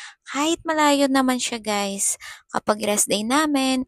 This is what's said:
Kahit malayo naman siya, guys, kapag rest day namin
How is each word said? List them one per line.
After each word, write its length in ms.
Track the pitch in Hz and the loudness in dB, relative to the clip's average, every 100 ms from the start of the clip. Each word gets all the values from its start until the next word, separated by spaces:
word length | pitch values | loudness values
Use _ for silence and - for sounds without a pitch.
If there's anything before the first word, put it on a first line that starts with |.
| - - | -20 -20
Kahit 400 | - 269 311 330 | -10 -2 0 -2
malayo 480 | 330 311 294 285 285 | -2 2 4 4 4
naman 240 | 269 254 254 | 4 2 0
siya, 240 | 240 233 | -4 -6
guys, 560 | 214 208 202 196 - - - - _ | -4 -2 -2 -4 -4 -4 -10 -20 _
kapag 320 | - - 214 214 | -4 -2 0 0
rest 240 | 208 - | 0 0
day 80 | 202 | 0
namin 640 | 220 277 311 285 262 262 | 0 0 2 0 0 0